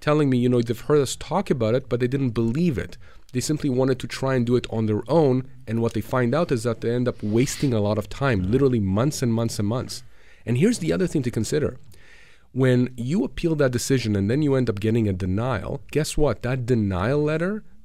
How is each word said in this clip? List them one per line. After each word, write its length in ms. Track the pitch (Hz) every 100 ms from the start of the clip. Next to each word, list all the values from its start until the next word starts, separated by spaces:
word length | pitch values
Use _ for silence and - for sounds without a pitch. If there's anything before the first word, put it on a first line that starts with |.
telling 280 | - 151 143
me, 80 | 127
you 120 | 123
know, 120 | 123
they've 180 | 120 117
heard 200 | - 151
us 160 | 135 -
talk 340 | - 170 208
about 240 | 147 110
it, 140 | 123 -
but 140 | 123
they 60 | 123
didn't 240 | 135 135
believe 460 | 113 113 123 175 113
it. 200 | - - - - -
They 80 | 127
simply 300 | - 151 151
wanted 280 | 123 131 131
to 80 | 127
try 280 | - 135 131
and 100 | 120
do 120 | 120
it 100 | -
on 180 | 113 110
their 160 | 104 -
own, 420 | 156 147 127 131 - -
and 160 | 113
what 120 | 117
they 80 | 110
find 340 | - 127 123 139
out 160 | 175
is 120 | 127
that 180 | 120 110
they 120 | 113
end 140 | 123 123
up 160 | -
wasting 500 | 107 110 143 - 147
a 60 | 113
lot 180 | 101 107
of 120 | 101
time, 420 | - 139 104 92
literally 300 | 127 139 123
months 420 | 98 98 139 -
and 100 | 127
months 240 | 113 117 -
and 100 | 104
months. 360 | 123 - - - - - -
And 140 | - 123
here's 220 | 196 247
the 120 | 160
other 140 | 165 180
thing 160 | 160
to 80 | 123
consider. 480 | 117 107 151 135 - - - - - - - -
When 440 | 127 131 123 123 127
you 260 | 120 180
appeal 300 | 262 - 170 156
that 140 | 135
decision 440 | 120 - 135 113 101
and 120 | 98
then 140 | 135
you 140 | 147 131
end 160 | 120
up 80 | 101
getting 280 | 107 117 107
a 60 |
denial, 680 | 92 92 95 123 110 - - -
guess 260 | 143 - -
what? 240 | 147 107
That 240 | 120 131 120
denial 560 | 123 101 92 104 147
letter, 420 | 147 156 175 214 - -